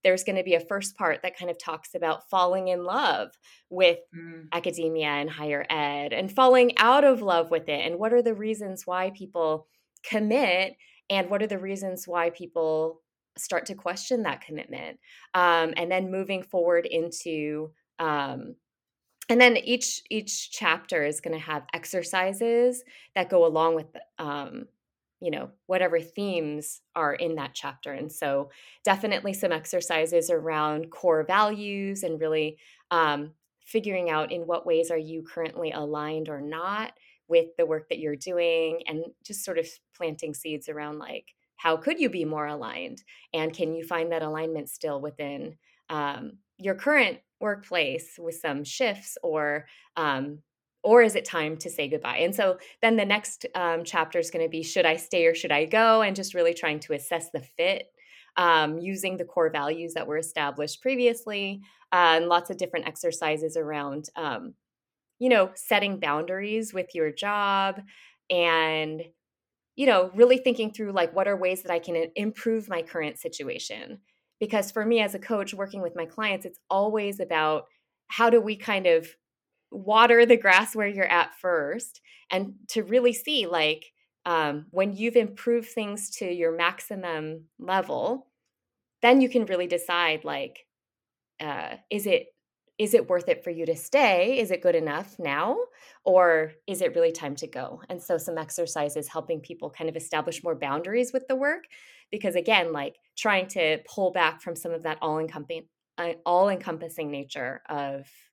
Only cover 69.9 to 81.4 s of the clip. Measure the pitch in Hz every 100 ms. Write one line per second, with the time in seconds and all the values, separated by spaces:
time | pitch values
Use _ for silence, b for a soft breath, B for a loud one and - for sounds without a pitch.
69.9 | 202 185 196 240 254 262 226 214 214 208
70.9 | 196 170 175 196 196 185 185 180 170 165
71.9 | 170 165 - 208 214 233 226 208 175 165
72.9 | 170 151 - 165 - 135 - - 107 -
73.9 | 202 _ _ _ _ 214 214 - 233 214
74.9 | 233 208 196 - 220 202 196 196 202 175
75.9 | 175 - - 214 190 180 - _ 190 208
76.9 | 220 202 202 170 160 156 123 - b _
77.9 | _ _ - 233 233 208 208 - 202 185
78.9 | 165 165 - _ _ _ _ _ - 190
79.9 | 220 240 233 233 233 202 185 214 220 208
80.9 | 196 185 175 - -